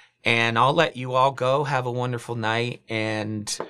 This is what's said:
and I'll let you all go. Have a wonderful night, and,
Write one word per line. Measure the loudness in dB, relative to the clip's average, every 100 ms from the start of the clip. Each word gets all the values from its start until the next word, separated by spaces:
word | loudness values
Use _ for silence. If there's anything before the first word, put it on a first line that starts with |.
| _ _
and | 0 2 4 4
I'll | 4
let | 4 2 -2
you | -2
all | 2 2
go. | 2 0 0
Have | 0 -2 -2
a |
wonderful | -2 -4 -4 -6
night, | -4 -2 0 -2 -6 -8
and, | -4 -4 -4 -4 -6 -6 -8